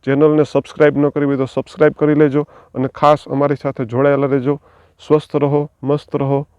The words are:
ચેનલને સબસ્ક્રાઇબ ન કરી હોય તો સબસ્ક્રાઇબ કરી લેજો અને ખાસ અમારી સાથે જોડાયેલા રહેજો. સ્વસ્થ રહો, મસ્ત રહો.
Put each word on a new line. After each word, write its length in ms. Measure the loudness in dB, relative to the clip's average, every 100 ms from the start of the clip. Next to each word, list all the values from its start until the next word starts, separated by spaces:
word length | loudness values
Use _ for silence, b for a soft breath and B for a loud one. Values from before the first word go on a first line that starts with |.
ચેનલને 400 | -2 2 2 2
સબસ્ક્રાઇબ 540 | 0 -2 -6 0 2 2
ન 100 | -2
કરી 160 | -2
હોય 120 | -2 -2
તો 100 | -4
સબસ્ક્રાઇબ 460 | -6 -8 0 0
કરી 220 | 2 0
લેજો 320 | 2 2 0 -6 b b
અને 140 | -6 -6
ખાસ 300 | 0 2 2 -2
અમારી 280 | -2 -2 -2
સાથે 220 | -6 -6
જોડાયેલા 420 | -6 0 2 2 0
રહેજો. 340 | -2 -2 -6 b b b b -2
સ્વસ્થ 300 | -2 0 -2
રહો, 340 | 0 0 -4 _
મસ્ત 340 | -4 -4 -4 -6
રહો. 320 | -2 -2 -4